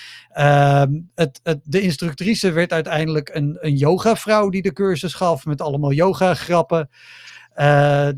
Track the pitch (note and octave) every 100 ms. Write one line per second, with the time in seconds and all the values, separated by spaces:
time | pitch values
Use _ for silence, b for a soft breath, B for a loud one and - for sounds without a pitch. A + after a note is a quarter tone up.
0 | B B B - C#3+ C#3+ C#3+ C#3+ C#3 D3+
1 | E3+ - D#3+ - E3+ D3 D3 F#3 F#3 D3
2 | E3+ C#3 F#3 A3+ G3 D#3+ F3 E3 E3 D#3
3 | D#3+ D3+ C#3+ D#3 C#3+ D#3+ D#3+ C#3+ C#3+ F3+
4 | A3 A3 G#3 G#3+ G3+ F#3+ F#3 C#3+ G3 D#3
5 | F3+ - F3+ D#3 D#3 C#3+ D#3+ C#3 C#3+ C#3+
6 | F#3 F3 F#3 D#3 - F3 E3 E3 D3 B
7 | B B B B B - D3 C#3+ D3 C#3+
8 | C#3+